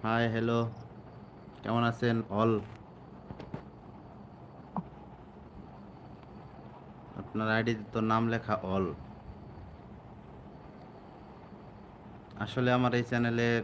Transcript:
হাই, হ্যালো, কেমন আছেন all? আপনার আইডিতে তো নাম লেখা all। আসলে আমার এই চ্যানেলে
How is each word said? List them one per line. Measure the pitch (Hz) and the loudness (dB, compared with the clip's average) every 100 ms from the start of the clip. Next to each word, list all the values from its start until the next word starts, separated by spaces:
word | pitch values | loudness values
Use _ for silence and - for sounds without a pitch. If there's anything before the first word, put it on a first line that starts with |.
হাই, | 110 113 117 | 4 6 6
হ্যালো, | 113 117 117 117 - - - - - - - - - | 4 4 4 4 -2 -12 -14 -14 -14 -16 -16 -16 -8
কেমন | - 117 117 | 2 4 4
আছেন | 117 120 113 110 101 | 6 4 4 2 4
all? | 113 107 104 - - - - - - - - - - - - - - - - - - - - - - - - - - - - - - - - - - - - - - - - - - - - - | 6 6 2 -12 -14 -16 -16 -16 -12 -12 -10 -10 -12 -16 -16 -16 -16 -16 -16 -16 -16 -16 -6 -6 -6 -14 -16 -16 -16 -16 -16 -14 -14 -14 -16 -16 -16 -16 -14 -14 -14 -14 -14 -14 -16 -16 -12 -10
আপনার | 98 107 110 110 | -4 0 4 6
আইডিতে | 117 113 104 | 4 2 0
তো | 117 110 | 2 6
নাম | 113 117 | 6 6
লেখা | 113 113 107 95 | 2 2 0 4
all। | 95 90 71 - - - - - - - - - - - - - - - - - - - - - - - - - - - - - - - - - - | 4 4 0 -8 -12 -14 -14 -14 -14 -14 -14 -16 -16 -16 -16 -16 -16 -16 -16 -16 -16 -16 -16 -16 -16 -16 -16 -16 -16 -16 -16 -16 -16 -16 -16 -14 -6
আসলে | 104 - 123 123 | -2 4 6 6
আমার | 123 120 | 6 4
এই | 120 | 4
চ্যানেলে | 120 120 117 117 117 | 4 4 6 6 6